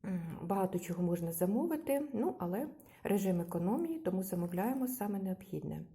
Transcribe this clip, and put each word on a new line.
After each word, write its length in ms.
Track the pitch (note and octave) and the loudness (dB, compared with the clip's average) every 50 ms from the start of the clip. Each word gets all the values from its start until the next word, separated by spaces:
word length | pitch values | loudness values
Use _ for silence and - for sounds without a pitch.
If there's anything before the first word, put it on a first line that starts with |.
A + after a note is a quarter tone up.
| - | -4
М, 160 | G#3+ F#3 F3+ E3 E3 D#3 - - | -2 -4 -2 -2 -4 -6 -6 -2
багато 360 | E3+ G3 G3 F#3+ F#3 F#3+ F3 | 0 2 2 2 2 0 -2
чого 240 | F3 - F3 F3 F3+ | -2 -2 0 2 2
можна 300 | F3 F3 F3 E3+ E3 E3 | 2 2 2 0 -2 0
замовити, 760 | - F3+ F#3 G3+ A#3+ D4+ E4+ D#4+ D4+ - - C#4 C#4 D4 D4 C4+ | 0 2 2 2 2 2 2 0 0 2 2 2 2 2 0 -2
ну, 240 | G#3 B3 F4+ - - | 0 0 0 0 -2
але 300 | F#3 E3+ F3+ G#3 C#4+ D4+ - - - - - - - | -4 -2 0 -2 -2 -4 -6 -14 -20 -20 -20 -8 0
режим 380 | - G3 G3+ F#3 F#3+ F3+ E3+ | 2 2 4 4 4 2 2
економії, 580 | E3+ - - E3+ E3+ F#3 A3+ D4+ E4+ E4 E4 D#4+ | 0 0 -2 0 2 2 2 2 2 0 -2 -2
тому 240 | - - F#3 F#3+ F#3+ | -2 -2 0 0 -2
замовляємо 680 | - - F3 F3 F3 F3 F3 G3 A#3 C4+ C4 C4 B3 | -2 -2 -2 -2 0 0 0 0 0 0 0 0 -2
саме 300 | B3+ - G#3 G#3 G3+ G3 | -2 -2 -2 -2 -2 -2
необхідне. 680 | F#3+ F#3+ F#3 - - - - D3+ - D#3 D#3 D#3 E3 - - | 0 -2 -2 -4 -4 -6 -6 -4 -4 -4 -6 -6 -8 -12 -16